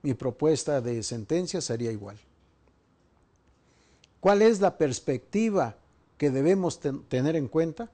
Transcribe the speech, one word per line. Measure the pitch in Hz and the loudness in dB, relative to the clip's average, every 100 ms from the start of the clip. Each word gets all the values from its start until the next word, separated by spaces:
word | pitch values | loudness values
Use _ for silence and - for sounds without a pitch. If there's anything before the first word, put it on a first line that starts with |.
mi | 147 | -4
propuesta | 120 131 113 151 151 - 143 | -4 -4 0 2 2 0 -2
de | 120 117 | -2 -6
sentencia | 104 120 104 165 180 180 | -6 -10 -4 -4 -2 -6
sería | - 117 117 | -4 -4 -4
igual. | 107 101 104 _ _ _ _ _ _ _ _ _ _ _ _ _ _ _ _ _ _ _ _ | -6 -12 -18 _ _ _ _ _ _ _ _ _ _ _ _ _ _ _ _ _ _ _ _
¿Cuál | 185 202 | 2 6
es | 220 214 | 6 6
la | 190 - | 2 2
perspectiva | 151 120 - 127 - 202 226 196 123 - _ _ _ _ | -2 -2 -4 -4 -2 -2 0 0 -2 -6 _ _ _ _
que | 143 | 0
debemos | 135 147 190 175 - | 2 2 2 0 -4
ten-, | 147 135 | -6 -8
tener | - 127 139 160 | -4 -2 0 -2
en | 131 | -2
cuenta? | 160 165 156 233 | -2 -2 -4 -16